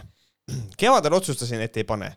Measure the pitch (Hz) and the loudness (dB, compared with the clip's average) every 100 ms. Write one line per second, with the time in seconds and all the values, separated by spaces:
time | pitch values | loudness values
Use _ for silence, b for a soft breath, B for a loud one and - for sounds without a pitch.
0 | - _ _ _ - 131 107 - 220 254 | -18 _ _ _ -12 -10 -10 0 4 4
1 | 147 180 185 131 123 117 110 110 107 107 | 4 2 0 -6 -4 -4 -4 -4 -4 -4
2 | 92 | -6